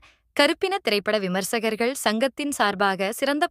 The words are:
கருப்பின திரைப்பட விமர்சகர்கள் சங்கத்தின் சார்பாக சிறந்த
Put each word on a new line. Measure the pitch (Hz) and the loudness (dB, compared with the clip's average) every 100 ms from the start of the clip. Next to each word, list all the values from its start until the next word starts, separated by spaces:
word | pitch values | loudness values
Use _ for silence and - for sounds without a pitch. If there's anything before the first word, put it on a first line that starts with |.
| - _ _ - | -10 _ _ 2
கருப்பின | 285 330 381 392 | 2 2 -2 -2
திரைப்பட | 233 208 202 214 | 0 0 0 -2
விமர்சகர்கள் | 190 185 185 233 220 220 233 | 0 -2 -2 -2 -2 0 -2
சங்கத்தின் | 277 220 220 262 - 294 | 0 0 0 0 -2 -4
சார்பாக | 277 208 190 202 190 196 | 0 0 2 0 2 -2
சிறந்த | 233 269 294 233 | -2 -2 0 0